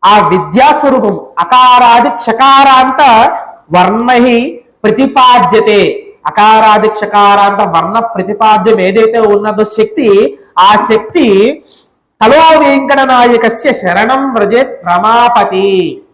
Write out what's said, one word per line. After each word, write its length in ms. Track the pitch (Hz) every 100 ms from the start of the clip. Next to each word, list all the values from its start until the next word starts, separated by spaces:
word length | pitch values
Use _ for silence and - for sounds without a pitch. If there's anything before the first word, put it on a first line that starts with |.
ఆ 240 | 185 208 202
విద్యా 440 | 180 - 196 277
స్వరూపం. 480 | 294 180 175 214 180 - -
అకారాది 720 | 170 254 254 247 247 240 262
క్షకారాంత 1200 | - - 226 269 277 277 262 262 262 285 226 262 - - - _
వర్ణహి 880 | 170 185 214 240 247 247 233 269 - _ _
ప్రతిపాద్యతే. 1200 | 208 - 269 - 254 196 - 208 214 208 170 - - - -
అకారాది 640 | - 208 220 220 214 214
క్షకారాంత 720 | 214 202 208 202 202 202 202
వర్ణ 380 | 196 165 165 214
ప్రతిపాద్యం 840 | 233 190 185 208 220 214 196 208
ఏదైతే 380 | 185 202 220 233
ఉన్నదో 460 | 214 208 214 208
శక్తి, 760 | 208 - 214 - 240 196 262 - _ -
ఆ 280 | - - -
శక్తి 720 | 220 - 349 254 196 220 302 - - _ _ _ _
కలో 360 | 226 285 330 320
వెంకటనాయకస్య 1120 | 294 277 269 277 269 254 240 240 226 226 302
శరణం 600 | - 185 180 220 269 277
వ్రజేత్ 340 | 233 202 233 269
రమాపతి. 1300 | - 170 175 208 226 240 - - 190 196 190 165 131 _